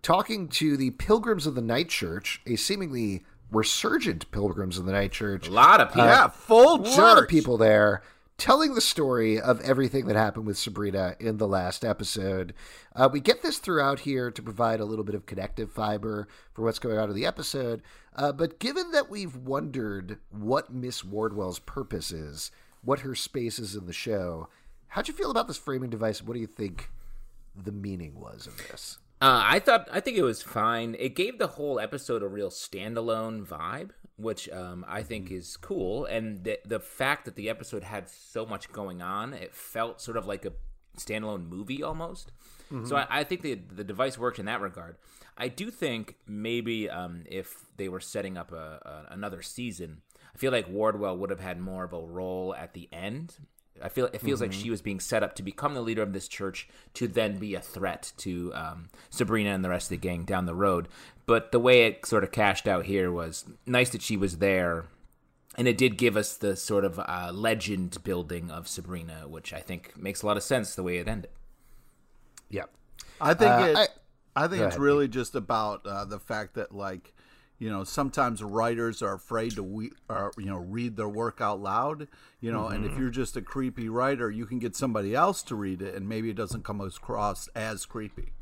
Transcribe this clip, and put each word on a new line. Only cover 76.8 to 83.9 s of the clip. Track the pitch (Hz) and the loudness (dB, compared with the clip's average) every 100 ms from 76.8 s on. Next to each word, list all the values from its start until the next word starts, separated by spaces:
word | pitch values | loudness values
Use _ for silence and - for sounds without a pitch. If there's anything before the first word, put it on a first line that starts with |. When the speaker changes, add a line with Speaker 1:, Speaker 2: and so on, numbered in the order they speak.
| 98 95 - _ _ _ _ _ | -8 -10 -14 _ _ _ _ _
Speaker 3:
you | 110 | -6
know, | 101 | -6
sometimes | 95 - 139 147 123 107 | -4 -4 -2 0 0 -2
writers | 104 107 117 117 117 104 | -4 0 0 0 -2 -2
are | 104 | -4
afraid | 98 - 113 113 107 | -4 -4 -4 -4 -6
to | |
we-, | 95 107 113 - - | -8 -8 -10 -14 -8
uh, | 98 98 - | -6 -6 -6
you | 98 | -8
know, | 92 | -6
read | 87 110 120 104 | -6 -6 -6 -4
their | 107 | -6
work | 107 117 - | -4 -6 -2
out | 110 101 | -2 -2
loud, | 98 107 139 156 147 - - _ | -2 0 0 -4 -12 -18 -20 _
you | 117 | -6
know, | 110 110 | -4 -4
and | 107 104 | -4 -4
if | |
Speaker 1:
Mm-hmm. | 131 | -2
Speaker 3:
you're | 127 | -2
just | 120 117 127 | -2 -4 -6
a | |
creepy | - 135 131 - 113 | -8 -4 -4 -4 -4